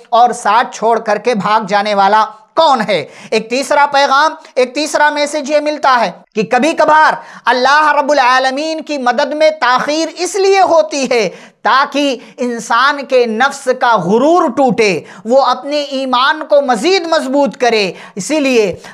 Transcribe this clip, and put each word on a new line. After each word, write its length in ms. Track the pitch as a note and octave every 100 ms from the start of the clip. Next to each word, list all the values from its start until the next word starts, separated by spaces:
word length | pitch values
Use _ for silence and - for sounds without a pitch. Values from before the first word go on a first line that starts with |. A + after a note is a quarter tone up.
| -
और 200 | - A#3+ -
साथ 380 | G#3 A3 B3+
छोड़ 240 | - A3 A3
करके 340 | A3 G#3 A#3+ A3
भाग 280 | G3+ A3 F#3+
जाने 260 | G3+ G#3 G3+
वाला 280 | G3 G#3+ G#3+ - _ -
कौन 240 | C#4 B3+
है। 160 | G#3 F3 C3 - -
एक 160 | A3 A3+
तीसरा 360 | B3 C4 C#4+ C#4+
पैगाम, 480 | C#4 C#4+ C#4 D#4 D#4+ - -
एक 160 | B3+ C#4+
तीसरा 340 | D4+ D#4 D4
मैसेज 380 | D4 D4 D4+ C4+
ये 100 | D4+
मिलता 300 | D4 D4+ C#4+
है 220 | B3 G3 - _ G#3+
कि 80 | G#3
कभी 280 | B3 D4
कभार 480 | A3 G3+ D#4 D4 F3 - - A#3
अल्लाह 440 | B3 B3+ D4 D4+
रब्बुल 280 | D4 C#4 C#4+
आलमीन 640 | B3 C4 C4 C4+ D#4+ D#4+
की 160 | - C#4+
मदद 340 | B3 A#3+ C#4
में 180 | D4+ D#4
ताख़ीर 600 | D#4 B3 B3+ C#4+ D#4 D#4+ E4
इसलिए 400 | F4+ G4 G4 G4
होती 440 | E4+ E4 D#4 C#4+ B3+
है 220 | A#3+ F3+ - - _ G#3
ताकि 460 | B3+ C#4 C#4 C#4+ B3 - -
इंसान 580 | B3 A#3 A3+ A#3 C4+ C#4+
के 220 | C4 B3+ A#3
नफ्स 400 | G#3+ C4+ - B3+ B3
का 140 | B3 A3
गुरूर 520 | E3+ A3+ C#4+ F4 D#4+
टूटे, 540 | B3+ C4 G#3 G#3 D#3 - - A3
वो 100 | C4+
अपने 440 | B3+ A#3+ C#4+ D4 C#4+
ईमान 480 | C4+ C4 B3 C#4 D#4
को 160 | D4 C#4+
मज़ीद 440 | C4 A3 D#4 F#4+ E4
मजबूत 480 | D#4+ C4 C#4+ C#4 -
करे। 280 | A#3+ A3 F#3+ - - G#3
इसीलिए 480 | F#3 D#4 C4+ A#3+ G3+ D#3+ -